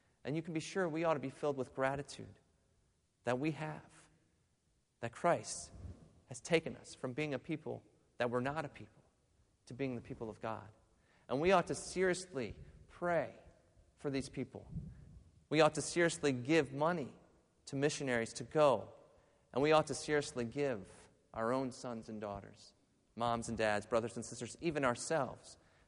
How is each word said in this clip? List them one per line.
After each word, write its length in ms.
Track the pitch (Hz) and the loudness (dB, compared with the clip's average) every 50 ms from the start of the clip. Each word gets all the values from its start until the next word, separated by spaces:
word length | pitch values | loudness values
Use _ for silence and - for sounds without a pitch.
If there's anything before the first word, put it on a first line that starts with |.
| _ _ _ _ - | _ _ _ _ -6
And 120 | 127 147 | -4 -4
you 60 | 165 | -4
can 120 | 160 175 156 | -4 -4 -4
be 80 | 160 | -4
sure 260 | 151 - - 196 185 | -4 -2 -2 0 0
we 160 | 165 147 160 170 | 0 0 2 2
ought 120 | 165 156 | 2 2
to 40 | 135 | 2
be 100 | 127 131 | 0 -4
filled 280 | - - 156 147 135 | -4 -2 0 0 0
with 180 | 131 123 - - | 0 -2 -4 0
gratitude 500 | 135 131 135 139 139 143 - - - 110 104 - - _ _ _ _ _ _ _ _ _ _ _ _ _ _ _ _ - | 0 2 2 2 -2 -4 -8 -12 -12 -12 -14 -16 -20 _ _ _ _ _ _ _ _ _ _ _ _ _ _ _ _ -2
that 120 | 120 127 | 0 0
we 140 | 127 147 160 | 2 0 -2
have, 300 | 147 131 156 156 147 - - - - - - - _ _ _ _ _ _ _ _ _ _ _ _ _ _ _ _ _ _ | -2 -2 -6 -8 -8 -10 -14 -18 -20 -20 -20 -20 _ _ _ _ _ _ _ _ _ _ _ _ _ _ _ _ _ _
that 100 | 117 117 | -8 -8
Christ 580 | - - - 170 156 113 - - - - - - - - - - - - - - - - _ - | -4 2 4 4 4 4 0 -4 -8 -10 -10 -12 -14 -14 -12 -12 -14 -16 -20 -20 -20 -20 _ -14
has 100 | 123 - | -14 -12
taken 380 | - - 170 165 160 156 127 | 0 2 2 2 2 -2 -8
us 180 | - - - - | -10 -14 -18 -10
from 160 | - - 127 | -8 -8 -4
being 220 | 123 151 151 151 135 | -2 -2 -2 -2 -2
a 60 | 127 | -4
people 440 | - - 160 156 - 123 117 113 - _ _ _ _ _ _ | -4 -6 -6 -6 -6 -8 -8 -8 -12 _ _ _ _ _ _
that 140 | - 120 123 | -2 0 2
were 100 | 120 123 | 2 0
not 240 | 123 139 147 160 147 | 0 0 -2 -2 -4
a 40 | 139 | -6
people 340 | - - - - _ - _ _ _ _ _ _ _ _ _ _ _ _ _ | -8 -14 -18 -18 _ -20 _ _ _ _ _ _ _ _ _ _ _ _ _
to 60 | - 131 | -12 -6
being 220 | 120 135 131 123 | -4 -2 -2 -2
the 60 | 117 | -4
people 280 | - - 131 - 120 110 | -8 -10 -8 -6 -6 -8
of 120 | 101 - | -6 -6
God. 220 | - 113 110 104 104 107 - - _ _ _ _ _ _ _ _ _ - | -6 -6 -6 -6 -8 -12 -18 -20 _ _ _ _ _ _ _ _ _ -2
And 100 | 123 139 | 0 2
we 100 | 160 185 | 6 6
ought 160 | 196 175 170 | 6 6 6
to 80 | - 139 | 2 -2
seriously 800 | - - - - 180 190 185 175 180 - - - 135 117 95 - - - - - - - - | -4 -6 -4 -2 2 2 2 2 0 -4 -6 -6 -6 -6 -6 -8 -12 -16 -18 -20 -20 -20 -20
pray 380 | - - 175 175 170 156 127 101 - - - - - - _ _ _ - _ _ _ _ | -10 -4 -2 0 2 2 0 -2 -6 -14 -20 -20 -20 -20 _ _ _ -20 _ _ _ _
for 100 | - 147 | -4 -2
these 200 | 135 135 131 - | -2 -2 -2 -4
people. 360 | - 139 123 - - 98 - - - - - - - - - - - - - - _ - - - | -6 -6 -6 -6 -8 -12 -12 -10 -10 -10 -10 -10 -14 -16 -18 -20 -20 -20 -20 -20 _ -20 -6 2
We 120 | 147 156 | 6 6
ought 140 | 151 156 156 | 6 6 6
to 60 | 151 | 2
seriously 500 | - - - 170 170 165 160 - - 143 | -2 0 2 4 4 4 4 2 2 2
give 420 | 131 123 120 131 160 160 139 127 135 | 2 2 2 4 4 4 4 2 0
money 360 | 139 151 165 180 165 123 110 - - - - _ _ _ _ _ _ _ | 0 2 2 2 0 -4 -8 -10 -16 -20 -20 _ _ _ _ _ _ _
to 80 | - 139 | -6 -2
missionaries 580 | 135 139 147 - - 147 131 123 117 113 - - | 0 2 2 0 0 0 0 2 0 0 -2 -4
to 100 | - 123 | -8 -8
go. 420 | - - 156 151 143 120 98 98 - - - - - - _ _ _ _ _ _ _ - | 0 4 6 6 8 6 4 0 -6 -14 -20 -20 -20 -20 _ _ _ _ _ _ _ 0
And 80 | 123 | 2
we 120 | 143 156 156 | 6 6 6
ought 140 | 156 151 | 6 6
to 60 | - 131 | 4 -2
seriously 520 | - - - 151 147 143 - - 127 120 | -4 -2 0 0 0 0 -2 -4 -4 -4
give 340 | 117 113 143 143 139 120 98 92 - - - - - _ _ _ _ - | -4 -2 -2 -2 -2 -2 -4 -8 -12 -18 -20 -20 -20 _ _ _ _ -6
our 200 | 113 110 117 127 | -2 0 0 0
own 180 | 131 135 127 | 0 0 -2
sons 380 | 117 - - 123 117 113 104 113 | -6 -8 -8 -8 -8 -8 -8 -10
and 100 | 110 107 | -8 -6
daughters, 540 | 107 101 101 101 101 104 101 - - - - _ _ _ _ _ _ _ _ | -6 -6 -6 -8 -10 -14 -18 -20 -20 -20 -20 _ _ _ _ _ _ _ _
moms 340 | 113 120 120 117 117 113 117 | -2 0 0 0 0 -2 -2
and 80 | 113 | 0
dads, 280 | 104 110 107 104 104 104 | 2 2 2 2 2 0
brothers 300 | - 123 113 117 113 - | 0 0 0 2 0 -4
and 100 | 117 113 | -8 -8
sisters, 320 | - 123 - 120 107 - - | -8 -8 -8 -8 -8 -8 -4
even 220 | - 170 143 151 139 | -4 -2 0 2 2
ourselves, 720 | 123 120 - - - 160 151 127 110 - - - - - - _ _ _ _ _ | 2 2 2 0 0 0 0 0 -2 -4 -10 -16 -20 -20 -20 _ _ _ _ _